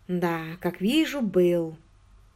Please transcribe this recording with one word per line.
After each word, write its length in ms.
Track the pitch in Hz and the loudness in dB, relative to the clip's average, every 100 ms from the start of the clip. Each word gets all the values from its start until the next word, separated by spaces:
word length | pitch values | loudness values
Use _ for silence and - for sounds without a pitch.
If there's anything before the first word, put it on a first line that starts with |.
| - | -6
«Да, 500 | 180 175 165 160 175 | -2 0 -2 -6 -6
как 200 | 175 175 | -6 -2
вижу, 400 | 196 302 311 277 | 0 2 0 -2
был. 560 | 214 180 180 175 165 160 - - _ - - | 0 4 4 2 -2 -8 -20 -20 _ -20 -20